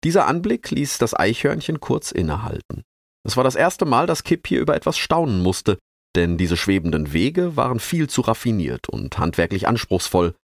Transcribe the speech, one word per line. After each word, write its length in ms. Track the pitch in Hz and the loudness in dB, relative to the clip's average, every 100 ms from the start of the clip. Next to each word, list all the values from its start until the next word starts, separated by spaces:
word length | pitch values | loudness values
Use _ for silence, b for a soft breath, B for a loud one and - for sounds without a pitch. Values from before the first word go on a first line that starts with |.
Dieser 220 | 160 180 - | 2 2 2
Anblick 440 | 170 185 240 - | 0 0 -2 -2
ließ 280 | - 143 - | -4 -2 0
das 160 | 120 | -2
Eichhörnchen 680 | - 92 120 143 160 - 160 | 2 0 2 0 -2 -4 -6
kurz 320 | - 151 - | -2 -4 -2
innehalten. 680 | - 80 73 113 - - - - _ _ _ - | -2 -2 -2 -4 -8 -10 -14 -14 _ _ _ -4
Es 100 | 127 | 2
war 80 | |
das 120 | 131 127 | 2 4
erste 280 | 170 - | 2 2
Mal, 220 | 170 123 170 | 2 2 2
dass 180 | 160 | -2
Kip 220 | - 165 - | 0 -2 0
hier 140 | - | 0
über 140 | 151 | 2
etwas 220 | 147 - 160 | 0 0 -2
staunen 460 | - 165 160 98 | 0 0 2 2
musste, 360 | 90 92 - 95 _ _ _ - | 2 2 0 -2 _ _ _ 0
denn 220 | 87 85 | 2 2
diese 180 | 87 85 | 2 0
schwebenden 560 | - 98 82 80 76 | 2 2 2 -2 0
Wege 440 | 76 110 170 180 147 | 0 0 0 -2 0
waren 240 | 127 123 | -2 -2
viel 280 | - 170 151 | -2 -2 0
zu 140 | - | 0
raffiniert 680 | 120 113 120 107 76 64 - | 0 0 0 -2 -2 -4 -6
und 300 | 53 - - | -8 -6 -2
handwerklich 500 | - - 85 98 - | -2 0 0 0 0
anspruchsvoll 680 | 117 - 92 - 92 87 - | 0 0 -2 0 2 0 -2